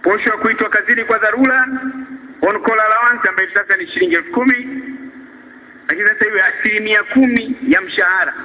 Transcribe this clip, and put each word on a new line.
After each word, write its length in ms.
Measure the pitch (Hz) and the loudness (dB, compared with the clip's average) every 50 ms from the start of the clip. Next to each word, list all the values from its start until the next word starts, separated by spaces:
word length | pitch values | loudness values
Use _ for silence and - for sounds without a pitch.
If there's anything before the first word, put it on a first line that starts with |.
Posho 280 | - 175 202 202 - 226 | 2 2 0 2 0 -2
ya 60 | 214 | -2
kuitwa 320 | - - 220 220 - 226 208 | 0 0 -2 0 0 -2 0
kazini 360 | - 208 196 208 240 240 220 | 0 0 2 2 0 0 2
kwa 140 | - 226 220 | -2 0 0
dharura, 480 | 220 214 214 247 269 262 254 262 254 262 262 262 269 - - - - - - - - - - - | 2 0 2 2 2 2 4 2 0 0 -2 -8 -8 -8 -8 -10 -12 -12 -14 -16 -16 -18 -6 -2
on 200 | - 190 208 214 | 0 0 0 0
call 180 | - 226 226 220 | 0 0 2 2
allowance, 480 | 214 214 214 233 240 240 240 226 196 190 | 2 2 2 4 4 2 2 2 -2 -2
ambayo 220 | 190 190 190 190 - | 0 0 -4 0 0
sasa 220 | 202 202 - 196 | -2 2 2 0
ni 100 | 185 170 | -2 -2
shilingi 280 | 156 - - 185 175 165 | -6 0 0 2 2 2
elfu 180 | 170 - - | 0 -2 -2
kumi, 500 | - 240 254 262 254 247 254 - - - - - - - - - - - - - - - - - - - - - - - - - | -2 2 2 2 2 2 -2 -8 -10 -10 -10 -10 -14 -14 -14 -18 -18 -20 -20 -20 -20 -20 -20 -20 -20 -20 -20 -20 -20 -12 -6 -6
lakini 200 | 156 180 208 214 | -4 2 2 0
sasa 180 | 220 214 214 | 2 2 0
iwe 160 | 214 214 190 | 0 2 2
asilimia 600 | 190 180 180 - - 214 214 214 214 214 214 208 | 0 0 0 -2 -2 -2 -2 -2 0 2 0 0
kumi 540 | 202 - - 262 262 247 240 226 226 - 254 - 262 262 | 0 2 4 4 4 4 4 0 -2 -2 -8 -6 0 2
ya 120 | 311 - | 2 2
mshahara. 540 | 190 180 - - 185 180 190 185 170 143 - - | 0 -2 -2 0 2 2 2 2 0 -2 -4 -10